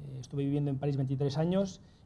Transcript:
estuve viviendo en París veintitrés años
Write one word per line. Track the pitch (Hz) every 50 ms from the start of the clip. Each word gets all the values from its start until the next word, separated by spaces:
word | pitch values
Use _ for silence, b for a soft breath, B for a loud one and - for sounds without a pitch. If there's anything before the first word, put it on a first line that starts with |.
| 147 139 135 131
estuve | 123 - - 139 139
viviendo | 139 143 147 143 143
en | 135 131
París | 151 147 143
veintitrés | 135 135 131 139 131 143 139 135
años | 151 160 175 185 190 202 190 - B B B B B B